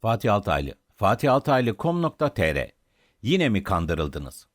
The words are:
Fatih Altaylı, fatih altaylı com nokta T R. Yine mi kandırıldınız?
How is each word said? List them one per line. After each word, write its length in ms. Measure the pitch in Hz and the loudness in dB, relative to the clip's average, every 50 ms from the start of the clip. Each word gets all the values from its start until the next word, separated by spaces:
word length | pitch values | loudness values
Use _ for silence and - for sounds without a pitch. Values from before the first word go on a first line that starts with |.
| - | 0
Fatih 300 | 110 117 110 - 120 104 | -2 -2 0 2 2 0
Altaylı, 400 | 104 98 - 82 71 73 69 - _ _ _ _ | 2 2 0 -2 -2 -2 -4 -8 _ _ _ _
fatih 380 | _ - 95 107 110 - 143 127 | _ 0 0 2 2 2 2 2
altaylı 420 | 139 - - 143 131 127 117 104 - | 2 2 2 2 2 2 0 -2 -2
com 220 | - 165 170 175 | -2 -2 -2 0
nokta 320 | 170 156 - _ 156 143 - | -2 -2 -2 _ -4 -2 0
T 220 | - 92 78 76 | 0 0 0 0
R. 160 | 69 64 - - _ _ _ _ _ _ _ _ _ | -2 -4 -6 -10 _ _ _ _ _ _ _ _ _
Yine 280 | - 107 160 190 170 139 | -2 0 2 2 2 2
mi 140 | 110 98 95 | 0 0 0
kandırıldınız? 840 | - 101 85 82 76 85 80 80 76 - 78 71 65 - - - _ _ | 0 -2 0 0 0 -2 -2 -2 -4 -4 -8 -12 -12 -14 -18 -20 _ _